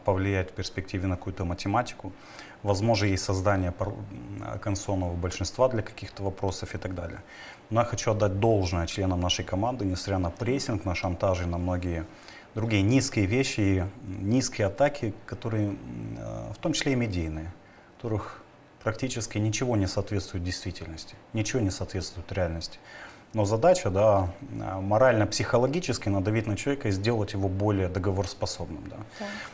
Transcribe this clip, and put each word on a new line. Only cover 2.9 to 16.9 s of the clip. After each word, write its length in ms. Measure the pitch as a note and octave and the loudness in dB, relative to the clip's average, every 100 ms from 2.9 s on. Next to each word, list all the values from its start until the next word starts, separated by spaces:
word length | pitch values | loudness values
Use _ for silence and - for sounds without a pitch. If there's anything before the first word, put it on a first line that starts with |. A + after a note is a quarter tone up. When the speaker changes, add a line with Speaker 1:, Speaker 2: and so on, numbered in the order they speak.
| G#2+ G#2 | 4 4
Speaker 1:
есть 180 | F#2+ | 2
создание 480 | - F#2+ G2 G2 F2+ | 0 2 2 2 2
пар-, 160 | - G2 | -2 -4
м, 680 | - G2+ - G#2+ G2+ - G#2 | -6 -10 -12 -10 -10 -8 -6
конституционного 540 | G#2+ G2 - F#2+ F2+ | -4 -2 -2 -2 -2
большинства 540 | F2 F2+ - F#2 - B2+ | -2 -4 -4 -4 2 2
для 140 | A2+ | 2
каких-то 400 | - - F#2+ - | -4 -8 -12 -6
вопросов 520 | G2 F#2+ G2 - F2+ | -6 -2 -2 -2 -6
и 40 | F#2 | -6
так 160 | F#2+ | -6
далее. 260 | F2+ E2 - - - - - - | -6 -8 -10 -16 -18 -18 -16 -2
Но 100 | A2 | 2
я 60 | A#2 | 2
хочу 240 | G#2 - | 0 0
отдать 280 | G#2+ G#2 G2 | 4 2 4
должное 480 | A2+ G#2 F2+ F2 E2+ | 6 6 4 0 0
членам 340 | - F#2 F2 | 0 0 2
нашей 260 | F2 F2+ F2+ | 2 0 -2
команды, 400 | F#2+ A#2 B2+ G2 | 0 0 0 -2
несмотря 320 | F2+ - F#2 | -2 0 0
на 120 | E2+ | 0
прессинг, 540 | - G#2+ C3+ - G#2+ | -2 0 0 0 -2
на 100 | F#2 | -2
шантажи, 520 | E2+ F#2 F2 G2+ F2+ F2 | 0 0 2 2 2 0
на 100 | E2+ | 0
многие 480 | F2 F2+ F2 E2+ D#2 - - - - | 0 0 -2 -4 -6 -14 -20 -20 -10
другие 280 | A2 A2+ G#2 | -4 2 4
низкие 440 | G2+ C3 C3 A2 F#2+ | 6 6 4 2 4
вещи 340 | B2 C3+ - | 4 2 2
и 240 | G2 F#2+ F#2 - G2 F#2+ | 4 4 0 -6 -10 -4
низкие 440 | G2 B2+ - - G2 | 2 2 2 0 0
атаки, 480 | G2 C#3 - A2 - - | 2 2 2 -4 -4 -10
которые, 420 | A2 A#2 A2 G#2 | -8 -2 0 0
м, 100 | G2 A#1+ A#1 A1 A2+ | -2 -8 -8 -8 -8
э, 340 | A1 A1 A1 | -8 -8 -10
в 60 | - | -4
том 140 | E3+ | -2
числе 200 | - D3 | 0 2